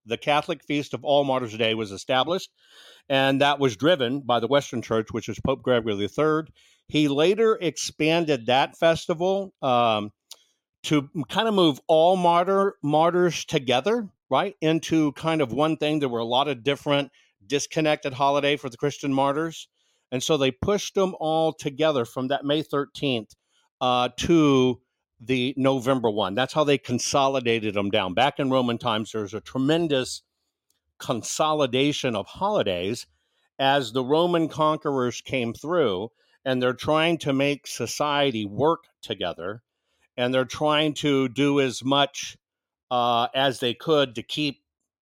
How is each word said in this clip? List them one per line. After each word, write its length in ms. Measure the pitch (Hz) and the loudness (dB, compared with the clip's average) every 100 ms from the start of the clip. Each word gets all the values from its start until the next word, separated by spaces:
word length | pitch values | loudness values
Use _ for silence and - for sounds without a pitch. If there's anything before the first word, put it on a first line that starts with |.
the 140 | 104 113 | -8 -6
Catholic 460 | 156 147 147 151 | 0 0 -2 -8
Feast 320 | - 147 135 127 | -4 -4 -4 -6
of 100 | 147 | 0
All 180 | 143 | 2
Martyrs 320 | 139 127 120 110 | 2 0 -4 -2
Day 200 | 110 110 | 0 0
was 160 | 104 | -4
established, 580 | 95 - 131 143 180 - _ _ - - - - | -8 -2 0 0 -2 -6 _ _ -20 -20 -16 -2
and 320 | 135 135 135 | 2 4 4
that 180 | 143 139 | 2 2
was 160 | 135 101 | 0 2
driven 440 | 143 170 120 143 | 2 2 0 -2
by 180 | 120 120 | 0 0
the 80 | 113 | 2
Western 340 | 139 - 123 | 0 0 -8
Church, 300 | - 113 110 | -2 -2 -2
which 180 | 113 - | -6 -8
is 100 | 110 | -6
Pope 220 | 131 131 | -4 -2
Gregory 340 | 127 120 113 101 | 0 0 0 -4
the 120 | 101 | -4
third. 440 | - 156 156 156 _ _ _ - | 0 0 0 -4 _ _ _ -4
He 200 | 151 147 | 0 2
later 480 | 139 170 208 226 214 | 2 2 4 2 2
expanded 840 | 170 - - - 156 170 156 135 113 | -2 -4 -8 -2 0 2 0 0 2
that 280 | 127 165 - | 2 2 2
festival, 800 | 165 160 - 160 180 196 196 - | 2 2 -2 -2 0 -2 -4 -6
um, 500 | 143 123 120 107 104 - - - _ _ _ _ | 0 2 4 2 -2 -12 -20 -20 _ _ _ _
to 240 | - 151 139 160 | -2 0 0 -6
m-, 80 | 135 | -4
kind 180 | 190 226 | -2 2
of 60 | |
move 260 | 202 165 131 - | 4 2 2 2
all 280 | 160 170 190 | 4 4 4
martyr-, 580 | 175 170 180 196 196 - | 4 4 2 2 0 -2
martyrs 640 | 147 151 170 175 180 - - | 0 2 4 4 2 0 -4
together, 640 | 156 123 123 202 240 202 _ - | -2 2 0 2 -2 -4 _ -2
right, 280 | 135 196 - | -2 -2 -2
into 520 | 156 160 - 160 151 | 0 0 2 2 0
kind 280 | - 160 160 | 0 -2 0
of 140 | 127 | 0
one 240 | 120 156 156 | 0 0 0
thing. 220 | 151 151 | 0 0
There 100 | 135 | -2
were 100 | 117 | -2
a 60 | 117 | 0
lot 220 | 123 147 | 0 0
of 160 | 127 | -2
different 480 | 120 139 147 143 135 _ _ _ 98 | -2 -2 0 0 0 _ _ _ -4
disconnected 680 | 139 - 165 156 151 147 | -4 -2 -2 0 0 -2
holiday 440 | 123 139 143 143 147 | -2 0 2 0 -2
for 120 | 131 | -4
the 80 | 117 | -4
Christian 360 | 143 - 143 | -4 -4 -2
martyrs, 540 | 135 139 139 165 156 - _ _ _ - | 0 0 0 -4 -8 -18 _ _ _ -8
and 120 | 127 | -6
so 120 | - 156 | 0 0
they 160 | 135 | 0
pushed 440 | - - 202 - 202 | 0 -2 -2 -2 -2
them 180 | 190 - | -2 -2
all 340 | 156 160 160 | -2 0 0
together 520 | - 156 135 156 139 117 | -2 -8 -2 0 0 -2
from 240 | 135 127 | -4 -4
that 140 | 139 | -4
May 200 | 139 156 | -2 -2
thirteenth, 720 | 143 143 139 - 143 120 104 _ _ _ _ - | -2 -4 -6 -6 -4 -4 -6 _ _ _ _ -4
uh, 300 | 127 123 123 - | 0 0 0 -2
to 640 | - 170 147 135 127 120 _ _ _ _ | 2 4 6 4 2 0 _ _ _ _
the 300 | 117 131 123 135 | -4 -2 -2 0
November 540 | 135 135 117 131 117 | 2 2 0 0 0
one. 240 | 104 95 | 0 -2
That's 200 | 104 131 | 0 -2
how 100 | 160 | 0
they 160 | 147 139 | 2 2
consolidated 960 | - 123 - 147 135 139 117 117 107 101 | 0 -4 0 2 2 0 0 0 0 -2
them 160 | 101 | 0
down. 240 | 104 92 90 | 0 0 2
Back 240 | 139 - | 0 2
in 100 | 139 | 0
Roman 300 | 131 123 117 | 2 2 -2
times, 320 | 123 113 110 | -2 -2 -4
there's 240 | 110 101 107 | -6 -6 -8
a 40 | |
tremendous 840 | - 127 139 165 165 135 127 - _ _ _ _ _ _ _ - | -8 -4 0 0 0 -2 -2 -8 _ _ _ _ _ _ _ -14
consolidation 1200 | - 117 - - 156 151 135 127 143 143 135 107 | -6 -6 -4 -2 0 0 0 2 0 0 -2 -4
of 100 | 101 | -6
holidays 800 | - 196 202 101 87 95 120 - _ _ _ _ - | -4 -2 0 0 -2 -4 -6 -10 _ _ _ _ -2
as 320 | 135 143 120 | 2 2 0
the 120 | 127 | -4
Roman 440 | 127 156 175 170 156 | 0 2 2 2 0
conquerors 720 | 151 151 156 151 135 123 - | 0 0 0 -2 -2 -2 -4
came 320 | - 135 117 | -6 -4 -4
through, 560 | 113 147 175 123 92 110 _ _ _ | -8 -4 0 0 0 -6 _ _ _
and 160 | 135 127 | -4 0
they're 140 | 127 | 0
trying 460 | 120 151 156 165 160 | -2 0 2 2 0
to 140 | 151 | -2
make 340 | 135 143 143 - | 0 0 -2 -8
society 800 | - 117 - 147 143 139 110 104 | -8 -6 -4 -2 0 0 -2 -6
work 380 | 107 151 165 _ _ | -2 0 0 _ _
together, 580 | - 98 90 85 90 113 _ _ _ _ _ - | -12 -6 -6 -6 -10 -12 _ _ _ _ _ -4
and 160 | 123 | 0
they're 100 | 131 | 0
trying 520 | 127 - 151 151 156 135 | -2 -2 0 2 0 0
to 340 | 151 139 131 | 0 2 0
do 320 | 117 143 143 | 0 2 2
as 220 | 135 110 | 0 -2
much, 520 | 127 139 139 - - - _ _ _ _ - | 0 2 2 -2 -12 -14 _ _ _ _ -4
uh, 380 | 123 120 117 123 135 | 0 2 2 0 0
as 240 | 135 117 | 0 0
they 160 | 123 113 | -4 -4
could 400 | 165 147 135 117 | 0 2 2 -4
to 80 | |
keep, 400 | - 156 147 - _ _ _ _ | -10 -6 -6 -6 _ _ _ _